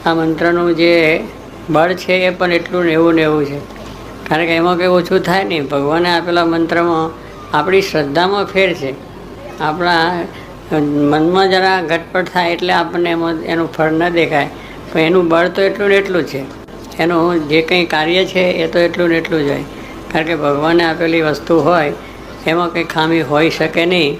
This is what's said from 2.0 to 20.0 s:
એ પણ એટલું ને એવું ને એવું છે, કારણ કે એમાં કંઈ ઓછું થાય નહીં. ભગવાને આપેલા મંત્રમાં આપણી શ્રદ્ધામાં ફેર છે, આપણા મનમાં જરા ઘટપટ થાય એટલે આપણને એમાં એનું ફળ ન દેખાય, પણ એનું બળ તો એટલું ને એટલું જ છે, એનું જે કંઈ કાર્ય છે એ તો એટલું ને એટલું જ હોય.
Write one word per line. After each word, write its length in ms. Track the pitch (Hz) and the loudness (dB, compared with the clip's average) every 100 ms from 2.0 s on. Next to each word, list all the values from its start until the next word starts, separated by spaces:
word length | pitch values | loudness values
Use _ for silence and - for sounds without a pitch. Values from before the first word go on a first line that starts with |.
| - | 0
એ 180 | 185 185 | 0 0
પણ 220 | 180 180 | 0 0
એટલું 320 | 170 170 180 | 0 0 0
ને 80 | 175 | 2
એવું 220 | 160 170 | 4 4
ને 80 | 165 | 4
એવું 220 | 156 151 | 2 2
છે, 140 | 143 143 - - - - - - - | -2 -6 -10 -16 -16 -16 -16 -14 -4
કારણ 160 | 156 | -2
કે 120 | 170 165 | 0 2
એમાં 220 | 175 175 | 2 2
કંઈ 80 | 180 | 2
ઓછું 340 | 180 170 190 | 2 2 0
થાય 240 | 170 190 | 2 0
નહીં. 240 | 196 160 135 | 0 -4 -2
ભગવાને 420 | 143 143 160 175 | -2 0 0 2
આપેલા 340 | 170 175 175 | 0 0 0
મંત્રમાં 640 | 170 165 165 170 170 160 160 - - - - 151 | 2 0 0 2 2 0 -2 -6 -16 -16 -4 -2
આપણી 260 | 151 190 | 2 2
શ્રદ્ધામાં 600 | 185 156 143 147 185 202 | 2 -2 0 0 0 0
ફેર 300 | 196 190 190 | -2 0 0
છે, 200 | 151 135 120 - - - - - - | 0 -6 -8 -14 -18 -18 -16 -16 -6
આપણા 640 | 156 165 175 165 165 180 - - - - - 156 | -4 0 2 2 2 -2 -8 -12 -16 -18 -4 -2
મનમાં 680 | 147 147 147 151 160 185 190 | 0 2 2 2 2 2 4
જરા 320 | 185 185 190 | 4 2 0
ઘટપટ 440 | 160 165 - 185 180 | 0 -4 -2 -4 -2
થાય 200 | 180 170 | -2 0
એટલે 200 | 170 180 | -2 0
આપણને 380 | 180 165 170 175 | 0 0 -2 0
એમાં 320 | 165 165 160 | 0 -2 -4
એનું 300 | 165 165 160 | -4 -2 -2
ફળ 180 | - 156 | 0 0
ન 180 | 160 175 | 2 2
દેખાય, 400 | 170 147 151 139 - - - - | 2 2 0 -2 -8 -16 -16 -4
પણ 80 | 165 | 0
એનું 280 | 160 185 170 | 4 4 4
બળ 200 | 165 180 | 2 2
તો 140 | 180 | 2
એટલું 260 | 196 196 202 | 0 0 2
ને 60 | |
એટલું 280 | 196 190 180 | 2 2 -2
જ 40 | 139 | -2
છે, 180 | 135 135 - - - - - | -8 -10 -14 -18 -18 -14 -2
એનું 500 | 165 170 175 175 147 | 0 2 2 0 2
જે 140 | 160 | 0
કંઈ 220 | 160 180 | 2 0
કાર્ય 400 | 175 156 156 180 | 2 0 2 0
છે 160 | 185 185 | 0 0
એ 260 | 180 180 165 | 0 0 0
તો 120 | 175 | 2
એટલું 300 | 170 170 175 | 0 2 2
ને 100 | 165 | 0
એટલું 220 | 160 160 | 0 -2
જ 80 | 143 | 0
હોય. 160 | 139 143 - - - | -2 -6 -12 -14 -14